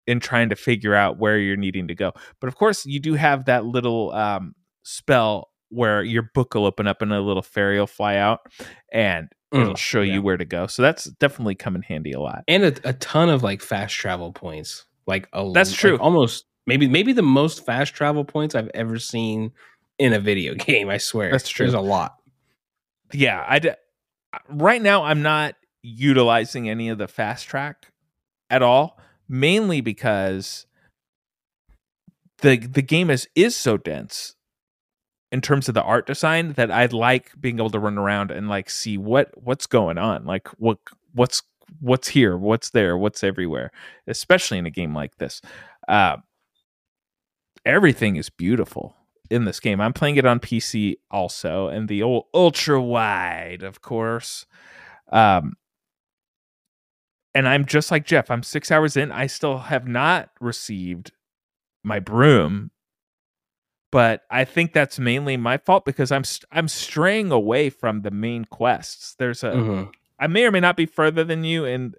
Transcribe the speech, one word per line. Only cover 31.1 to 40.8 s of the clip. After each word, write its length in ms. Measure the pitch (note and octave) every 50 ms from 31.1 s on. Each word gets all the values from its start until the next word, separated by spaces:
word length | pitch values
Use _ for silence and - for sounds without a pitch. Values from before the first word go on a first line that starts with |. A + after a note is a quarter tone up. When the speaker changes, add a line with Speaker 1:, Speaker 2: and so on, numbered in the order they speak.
| _ _ _ _ _ _ _ _ _ _ _ _ _ _ _ _ _ _ _ _ _ _ _ _ _ _ D#3
Speaker 1:
the, 160 | C#3+ C3 A#2+
the 240 | A2+ B2+ B2+ C#3+ C3+
game 260 | - D#3+ E3+ F3+ E3
is, 180 | C3+ B2 - - _
is 220 | D#3 G3 A#3+ A#3+
so 220 | - - A#2+ G#2+ G2
dense 560 | - E2 D#2 C2 - - - - - - - _ _ _ _ _ _ _ _ _ _ _ _ _ _ _ _ _ _ _
in 120 | B2 C3 -
terms 260 | - C#3+ C#3 C3 -
of 60 | A2
the 80 | G#2+ -
art 240 | F#2+ A2 A#2+ -
design 480 | - C#3 - - D#3 D#3+ E3 E3+ D#3+ C#3+
that 160 | C3 A#2 G#2+
I 160 | F2 A#2 B2
like 460 | A#2+ A#2+ A2+ A#2 B2 C3 B2+ - _ _ -
being 200 | C#3+ B2+ A#2 A2+
able 100 | A2 A2
to 100 | G#2+ G#2
run 200 | G#2+ G#2 G#2 G2+
around 320 | G2+ G2+ G#2 G2+ G2+ F#2+
and, 180 | C2+ F2 G#2 G#2
like, 220 | G2+ G2 F#2+ -
see 260 | - - - A2+ G#2
what, 340 | G2 G2 G#2+ A#2+ C#3 - - -
what's 320 | - B2+ B2 C3+ - -
going 320 | - - A#2 G2+ E2 E2 E2+
on, 260 | G#2 A2+ F2+ A#1+ A#1
like, 240 | D2 F#2+ F#2 - - - -
what, 200 | A2 A2+ G#2 -